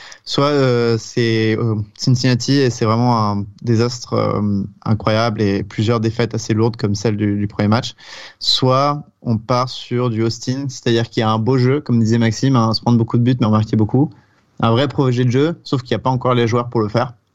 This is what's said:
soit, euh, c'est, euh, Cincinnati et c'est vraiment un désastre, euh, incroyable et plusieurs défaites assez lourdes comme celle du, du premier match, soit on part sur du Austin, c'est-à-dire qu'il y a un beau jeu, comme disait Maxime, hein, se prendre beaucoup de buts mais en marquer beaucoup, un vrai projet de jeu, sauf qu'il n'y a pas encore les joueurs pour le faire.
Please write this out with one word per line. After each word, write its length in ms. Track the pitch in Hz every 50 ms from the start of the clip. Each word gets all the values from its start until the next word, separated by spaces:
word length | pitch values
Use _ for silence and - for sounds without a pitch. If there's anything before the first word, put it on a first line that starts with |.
| - - - - -
soit, 220 | - - 143 143
euh, 500 | 147 147 143 135 127 123 120 117 117 117
c'est, 600 | 110 - - - 123 117 113 113 110 110 110 110
euh, 180 | - 120 113 107 107 104 - _
Cincinnati 580 | - - 135 127 127 - 127 123 113 - - 135
et 160 | 143 135 123
c'est 160 | 117 - 117
vraiment 320 | 107 113 117 120 123 120
un 280 | 113 107 104 101 101 98 98 - -
désastre, 520 | - 120 113 110 117 123 123 - - - 113
euh, 500 | 110 107 104 104 104 104 104 101 98 98 98 - - -
incroyable 580 | 107 107 107 - 113 107 110 117 117 104 110
et 220 | 107 98 98 101 101
plusieurs 360 | 101 - - 107 113 120 117
défaites 340 | 110 113 - - 120 107 -
assez 200 | 110 - - 110
lourdes 220 | 107 113 120 117
comme 200 | - - 101 101
celle 200 | 98 - 117 104
du, 220 | 104 107 104 104
du 100 | 104 101
premier 200 | 98 - - 104 104
match, 240 | 110 127 - - - _ - - - - - - - -
soit 640 | - - - - 135 127 127 135 143 147 147 147 - - _ _
on 160 | - 117 113
part 320 | 101 - - 127 123 131 127
sur 400 | - - - - 127 123 123 120
du 140 | 110 110 113
Austin, 420 | 113 117 - - 127 131 139 143 135
c'est-à-dire 400 | - - - 123 117 113 120 -
qu'il 120 | - 123
y 20 | 113
a 60 | 110
un 100 | 110 110
beau 180 | 107 123 135
jeu, 240 | 131 123 127 139 151
comme 180 | - - 120 113
disait 180 | 110 107 117
Maxime, 380 | 117 113 113 104 - 135 135 135
hein, 180 | 120 113 113 110
se 80 | -
prendre 160 | - 120 120
beaucoup 200 | 117 117 - -
de 60 | 120 120
buts 140 | 127 135 123
mais 60 | 120
en 60 | 107
marquer 240 | 107 107 107 - -
beaucoup, 320 | 110 107 104 - 131 151 - - - _ _ _ _ _ _ _ -
un 120 | 117 113
vrai 160 | 113 123 143
projet 360 | 131 - - 139 127 123 123 127
de 80 | 123
jeu, 240 | 117 135 147 165 170 - -
sauf 180 | - 143 131
qu'il 140 | - - 117
n'y 60 | 104
a 20 | -
pas 60 | 131
encore 240 | 131 - - 127 123
les 140 | 120 120
joueurs 220 | 110 120 120 - 120
pour 120 | - 117
le 80 | 107 104
faire. 240 | - 117 123 123 - _ _ _